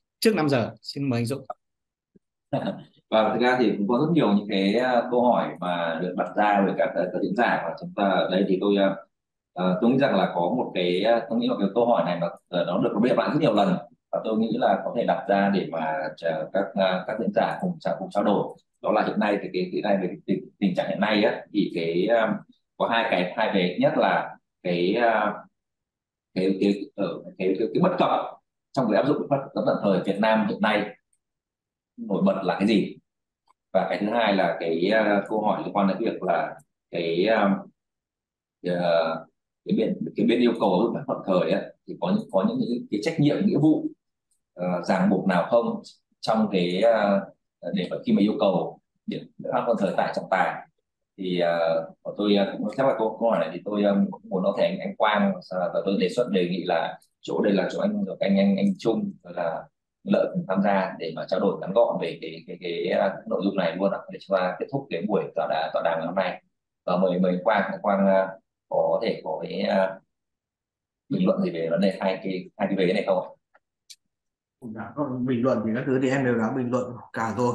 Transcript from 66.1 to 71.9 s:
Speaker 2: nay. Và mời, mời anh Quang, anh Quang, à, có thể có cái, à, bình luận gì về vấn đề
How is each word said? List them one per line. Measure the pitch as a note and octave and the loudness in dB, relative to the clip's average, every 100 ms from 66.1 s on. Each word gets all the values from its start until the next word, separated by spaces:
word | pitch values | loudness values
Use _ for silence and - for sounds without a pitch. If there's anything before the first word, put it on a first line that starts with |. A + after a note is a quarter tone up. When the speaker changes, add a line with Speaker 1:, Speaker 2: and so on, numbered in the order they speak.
Speaker 2:
nay. | F#2 F#2 F2+ _ _ _ _ - | -2 -4 -6 _ _ _ _ -4
Và | F2+ | 0
mời, | F#2 F2 | 0 2
mời | F#2 | 0
anh | F2+ | 0
Quang, | - G#2 | 2 0
anh | G2 G2 | 0 -4
Quang, | G#2 G2 G2 | 0 2 4
à, | F#2+ F#2+ - _ _ _ E2+ | 2 0 -4 _ _ _ 0
có | E2 E2+ | 0 0
thể | - - | -2 -4
có | - - | -6 -8
cái, | F2 F2+ | -6 -4
à, | G#2 G2+ F#2+ F#2+ _ _ _ _ _ _ _ _ _ _ - | 0 2 0 -4 _ _ _ _ _ _ _ _ _ _ -6
bình | - F#3 | 0 2
luận | - | 2
gì | F2+ | -2
về | E2+ E2 | -2 -2
vấn | E2 | 0
đề | G2 | 0